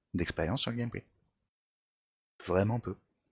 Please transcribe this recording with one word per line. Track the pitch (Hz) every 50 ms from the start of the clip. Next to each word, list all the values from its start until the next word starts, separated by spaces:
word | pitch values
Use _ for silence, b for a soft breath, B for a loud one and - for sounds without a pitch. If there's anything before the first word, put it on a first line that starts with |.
| _ _ -
d'expérience | 95 85 - - - 80 82 110 -
sur | - -
le | 117
gameplay. | 120 120 117 - - - _ _ _ _ _ _ _ _ _ _ _ _ _ _ _ _ _ _ _ _ _ _ _ _ _ _ - -
Vraiment | - 90 92 98 107 117 123
peu. | - 92 98 - _ _ _ _ _ _